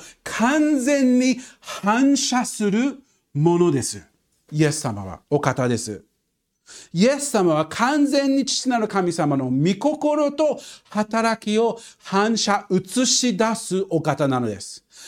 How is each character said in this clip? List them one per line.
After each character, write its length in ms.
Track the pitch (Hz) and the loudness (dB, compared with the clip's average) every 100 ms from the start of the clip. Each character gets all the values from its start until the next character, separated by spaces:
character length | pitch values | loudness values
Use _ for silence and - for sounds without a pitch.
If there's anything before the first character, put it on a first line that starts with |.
| - - | -10 -18
完 560 | - - 233 311 302 285 | -10 -2 2 2 2 2
全 400 | 247 285 254 247 | 2 2 4 4
に 180 | 254 247 - - | 2 0 -6 -20
反 560 | - - 196 233 277 285 | -16 -6 0 2 4 2
射 300 | - 254 226 | 0 -2 -2
す 240 | - 208 | -2 0
る 280 | 208 277 - _ _ _ | 2 0 -4 _ _ _
も 260 | 143 165 175 | 0 4 4
の 120 | 175 | 4
で 100 | 139 | 2
す。 240 | - 101 - _ _ _ _ | -2 -8 -16 _ _ _ _
イ 120 | 151 | 0
エ 80 | 151 | 0
ス 80 | 147 | 0
様 240 | 131 101 | -6 -6
は 160 | 98 85 - | -10 -12 -4
お 100 | 143 | -2
方 280 | 143 127 123 | 0 0 0
で 100 | 113 | -2
す。 260 | 110 98 - _ _ _ _ _ _ - - | -4 -12 -16 _ _ _ _ _ _ -20 -8
イ 140 | 165 233 | 2 2
エ 120 | 285 | 2
ス 120 | 277 | -2
様 240 | 220 180 151 | 0 2 2
は 100 | 156 | 0
完 400 | - 240 302 285 | -2 0 2 2
全 300 | 262 277 269 | 2 2 0
に 100 | 254 | -2
父 240 | - 254 | -4 -2
な 80 | 240 | -2
る 100 | 214 | 0
神 240 | 196 180 | -2 -2
様 240 | 165 156 139 | 0 0 0
の 140 | 131 | 0
御 240 | 131 160 196 | 0 0 0
心 520 | 285 302 294 294 285 | -2 0 0 0 0
と 280 | 285 302 - - - _ | 0 0 -2 -8 -20 _
働 540 | 208 214 220 226 220 | -4 -2 0 0 -2
き 140 | 214 214 | -2 0
を 220 | 226 220 - - | 0 -2 -12 -20
反 340 | - 196 214 220 | -4 0 2 0
射、 300 | 214 202 - | 0 -2 0
映 360 | 185 185 247 254 | -2 -2 -2 0
し 280 | - 247 190 | 0 0 0
出 200 | 220 220 | 0 -2
す 300 | - 185 190 | -4 -4 -2
お 120 | 165 | -2
方 260 | 156 139 139 | 0 0 0
な 120 | 131 | 0
の 80 | 117 | -4
で 120 | 98 | -6
す。 260 | - - _ - | -12 -18 _ -20